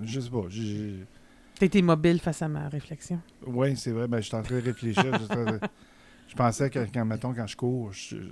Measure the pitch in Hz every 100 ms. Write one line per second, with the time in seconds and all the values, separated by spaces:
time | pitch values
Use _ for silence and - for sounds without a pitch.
0 | 110 131 120 123 90 104 110 104 104 95
1 | 95 - - - - - 190 202 175 160
2 | 170 170 - 151 160 147 147 147 - 151
3 | - 175 - - 131 120 139 135 123 113
4 | 120 120 104 113 107 123 120 110 117 110
5 | 131 120 107 233 220 220 208 - - -
6 | - - - - 120 110 139 131 110 120
7 | 110 110 123 120 104 - 123 127 107 95
8 | - 110 92